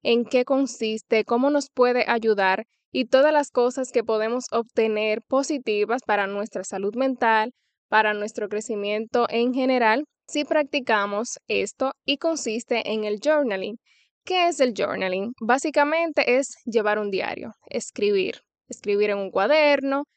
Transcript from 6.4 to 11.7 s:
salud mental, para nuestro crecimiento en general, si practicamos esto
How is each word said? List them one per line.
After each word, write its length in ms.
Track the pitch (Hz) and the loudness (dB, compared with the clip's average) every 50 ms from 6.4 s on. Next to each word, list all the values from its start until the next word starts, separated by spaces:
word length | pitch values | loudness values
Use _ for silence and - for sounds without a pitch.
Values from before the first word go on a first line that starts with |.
| 208 233 - 190 190 | -6 -6 -8 -10 -10
salud 320 | - - 190 196 202 214 | -8 -8 -4 -4 -4 -2
mental, 580 | 233 262 269 262 240 - 233 226 220 214 247 - _ _ _ _ _ _ _ | 0 -2 -2 0 0 2 2 4 2 2 -2 -6 _ _ _ _ _ _ _
para 240 | - 214 214 214 208 | 2 2 4 4 0
nuestro 380 | 208 208 214 - - 214 196 | -2 -6 -8 -6 -6 -6 -4
crecimiento 760 | 208 208 220 - 226 208 202 202 208 214 226 220 - 240 240 - | -4 -6 -4 -4 -6 -4 -2 -2 -2 -4 -4 -2 0 0 0 2
en 240 | - 233 233 247 247 | 0 0 0 0 0
general, 500 | 262 254 269 262 247 233 220 214 262 302 _ _ _ _ - | 0 0 2 2 2 4 2 2 2 -2 _ _ _ _ -8
si 160 | - 294 294 | -4 -4 -2
practicamos 960 | - 330 302 302 277 - 294 254 - 226 208 202 202 202 202 233 - - - _ _ | 0 0 0 0 0 -2 -4 0 0 0 0 0 0 -2 -4 -4 -6 -8 -14 _ _
esto 440 | 220 196 196 214 | -2 -2 -2 -4